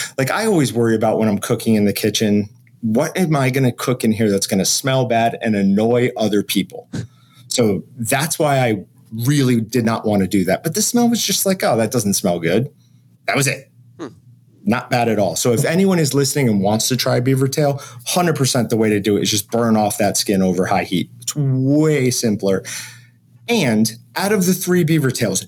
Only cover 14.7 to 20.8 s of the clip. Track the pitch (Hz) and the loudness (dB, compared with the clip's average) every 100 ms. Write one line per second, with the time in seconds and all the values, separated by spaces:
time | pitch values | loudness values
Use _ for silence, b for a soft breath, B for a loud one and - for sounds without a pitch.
14.7 | 120 - 127 117 104 95 85 123 113 135 | -4 -2 0 0 2 0 0 0 0 0
15.7 | 170 190 175 143 139 139 147 127 101 98 | 2 2 2 2 0 0 0 0 2 0
16.7 | 110 - 127 131 123 123 131 135 156 143 | 0 0 -2 0 0 0 0 0 0 0
17.7 | 135 B B - 180 170 156 131 131 107 | -2 B B -4 0 0 0 0 0 0
18.7 | 113 110 104 104 101 95 104 - 117 117 | 0 2 2 2 0 0 -2 -2 0 2
19.7 | 110 104 - 101 - - 98 92 90 92 | 2 2 0 0 0 0 2 2 2 0
20.7 | 92 | 0